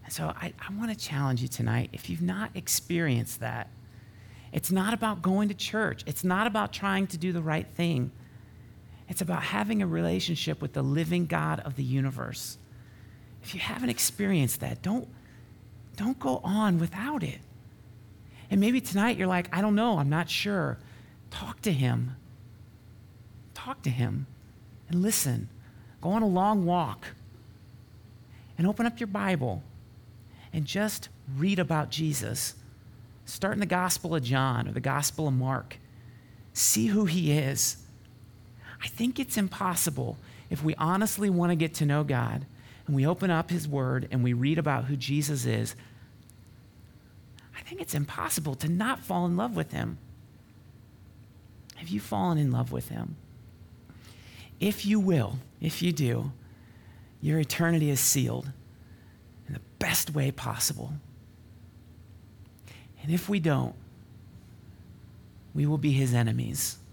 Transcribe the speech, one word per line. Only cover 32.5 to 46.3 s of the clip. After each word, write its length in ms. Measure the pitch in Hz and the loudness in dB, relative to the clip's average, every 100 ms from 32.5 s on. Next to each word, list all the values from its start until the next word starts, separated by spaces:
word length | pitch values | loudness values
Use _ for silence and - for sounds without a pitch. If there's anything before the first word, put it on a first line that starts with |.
| - - - - - - - | -8 -20 -20 -20 -20 -20 -20
Start 300 | - - 190 | -16 -4 -2
in 60 | 214 | 0
the 60 | 196 | 0
Gospel 480 | 180 180 - 175 | 0 0 -2 0
of 80 | 160 | -2
John 460 | 123 131 135 117 120 | 2 2 4 2 0
or 40 | |
the 80 | 107 | -2
Gospel 480 | 139 139 143 - 151 | 0 0 -2 0 0
of 60 | |
Mark. 440 | 127 131 131 - - - - - - - - - | 2 2 -2 -6 -16 -18 -20 -20 -20 -20 -20 -10
See 360 | - - 214 226 | 0 4 4 4
who 180 | 208 196 | 4 4
he 260 | 175 156 | 4 4
is. 460 | 147 135 139 - - - - - - - - - - - - | 4 2 2 0 -2 -14 -20 -20 -20 -20 -20 -20 -20 -18 -12
I 40 | - | -12
think 300 | - 240 262 | 0 0 0
it's 200 | 262 220 | -2 0
impossible 800 | 190 - 185 170 - 135 123 - - - - | 0 0 0 2 0 0 -4 -6 -12 -20 -6
if 120 | 135 | 0
we 120 | 156 | 0
honestly 560 | 151 156 190 214 - 202 | 2 2 4 2 2 2
want 200 | 180 175 | 4 4
to 60 | 170 | 4
get 160 | 160 | 2
to 120 | - 147 | 2 2
know 180 | 143 | 4
God 400 | 143 127 117 117 139 - - - - | 2 2 2 -2 -6 -16 -20 -12 0
and 80 | |
we 120 | 139 139 | 2 4
open 240 | 180 190 | 2 2
up 180 | 160 165 | 2 2
his 180 | 175 151 | -2 0
word 420 | 143 127 127 131 | 0 2 0 0
and 120 | 127 | 2
we 120 | 123 | 2
read 240 | 120 135 160 | 4 2 2
about 260 | 151 131 | 2 0
who 120 | 127 143 | 0 -2
Jesus 500 | 123 143 143 143 120 | 0 0 0 0 0
is, 300 | 113 110 - - - - - - | 0 -2 -6 -18 -20 -20 -20 -20